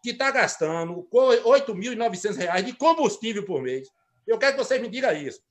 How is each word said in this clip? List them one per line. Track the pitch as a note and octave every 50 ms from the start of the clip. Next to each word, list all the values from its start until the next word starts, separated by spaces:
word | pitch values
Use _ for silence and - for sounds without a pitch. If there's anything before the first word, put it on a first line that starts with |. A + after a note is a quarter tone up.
| _
que | A#3+ A#3
tá | - C4+ C4+
gastando | C4 C4 G#3 - - - E3 D#3 D#3+ E3+ E3 E3+ F3 F3 F3+ _
co-, | - B3 C4 C4 A#3+ A#3 - A3+
oito | C4+ C#4 C#4 - G#3+
mil | F3+ G3 B3 B3
e |
novecentos | G#3+ A#3 A#3 F#3+ F3+ - G#3+ G3+ E3
reais | F3+ F3 E3+ F#3 F#3+
de | A#3+ B3
combustível | _ C4+ D#4+ E4 E4 D4 G#3 G#3 - - A3+ A3+ G#3 F#3
por | D3+ F3+ C#3
mês? | B2+ B2+ B2+ C3+ C3 - _ _ _ _ _ _ _ -
Eu | A3+ A3
quero | C4 C#4
que | C#4 C4+ B3
vocês | - C4 A#3
me | A3+ A#3
digam | F#3 B3+ C4 B3 E3
isso. | D3+ D3 C3 - - _ _